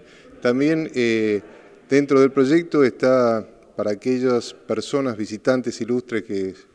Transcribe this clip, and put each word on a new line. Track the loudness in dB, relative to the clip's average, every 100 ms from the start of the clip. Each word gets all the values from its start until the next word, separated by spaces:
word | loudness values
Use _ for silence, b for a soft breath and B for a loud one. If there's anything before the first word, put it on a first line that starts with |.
| B B B -6
También, | -2 0 0 -2 -4 -2
eh, | 0 0 0 -2 -6 B B B 0
dentro | 0 4 4
del | 4
proyecto | 4 2 2 2 2
está | 2 2 2 4 2 0 -4 -18 -16 -6
para | -4
aquellas | -4 -2 -2 0 0 -2
personas | -14 -8 -6 -4 -4 -4 -6
visitantes | -8 -4 -2 0 -2 -8
ilustres | -4 -4 -4 -8
que | -6 -6 -6 -8 -20